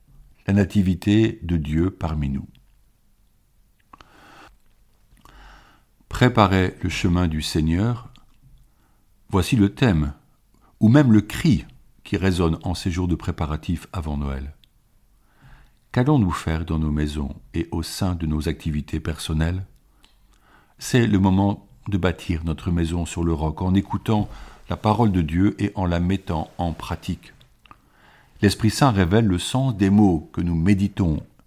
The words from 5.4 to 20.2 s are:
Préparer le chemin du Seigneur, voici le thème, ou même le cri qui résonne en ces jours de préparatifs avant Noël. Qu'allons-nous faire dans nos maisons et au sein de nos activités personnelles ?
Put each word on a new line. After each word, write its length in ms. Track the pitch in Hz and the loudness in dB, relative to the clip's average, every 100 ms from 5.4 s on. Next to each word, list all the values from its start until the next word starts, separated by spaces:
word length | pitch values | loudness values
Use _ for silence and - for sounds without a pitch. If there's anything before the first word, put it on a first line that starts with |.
| - - - _ _ _ - | -20 -20 -20 _ _ _ -10
Préparer 680 | - 127 117 98 95 92 - | 0 2 4 4 4 2 -2
le 60 | 90 | -6
chemin 380 | - 98 87 87 | -2 0 2 0
du 160 | 78 | -2
Seigneur, 680 | - 82 78 87 113 120 - - _ _ - - _ _ _ _ _ _ - | -4 -2 0 0 -2 -4 -10 -20 _ _ -20 -20 _ _ _ _ _ _ -4
voici 280 | 98 87 120 | -2 2 2
le 180 | 101 | 2
thème, 380 | - 127 82 73 - _ _ _ _ _ - | 2 2 2 0 -6 _ _ _ _ _ 2
ou 80 | 110 | 4
même 240 | 139 135 | 6 6
le 80 | 107 | 4
cri 460 | 104 - 165 78 - - _ _ | 2 -2 2 2 -2 -20 _ _
qui 120 | - 98 | -6 -2
résonne 420 | 95 90 85 80 | 0 2 0 0
en 100 | 92 | -4
ces 200 | 90 95 | -4 -4
jours 160 | 87 90 | -2 -2
de 80 | 82 | -2
préparatifs 720 | - 82 76 78 - 82 - | -4 -4 -4 -4 -4 -6 -6
avant 240 | 90 78 73 | -8 -6 -4
Noël. 380 | 71 67 69 - _ _ _ _ _ _ _ _ - - _ _ _ | -4 -6 -10 -16 _ _ _ _ _ _ _ _ -20 -20 _ _ _
Qu'allons-nous 400 | 123 123 151 95 | -2 2 4 2
faire 340 | - - 80 | -2 -4 -4
dans 140 | 80 80 | -2 -2
nos 140 | 78 | 0
maisons 420 | 73 73 76 69 - - | 0 -2 -4 -8 -10 -10
et 140 | 82 85 | -6 -4
au 100 | 85 | -6
sein 320 | 80 - 95 | -6 -4 -4
de 120 | 85 80 | -2 -2
nos 220 | 78 80 | -2 -4
activités 520 | 78 85 73 - 80 | -4 -4 -6 -4 -6
personnelles ? 640 | 82 80 - 78 80 92 98 _ _ _ _ _ | -6 -8 -4 -2 0 -2 -8 _ _ _ _ _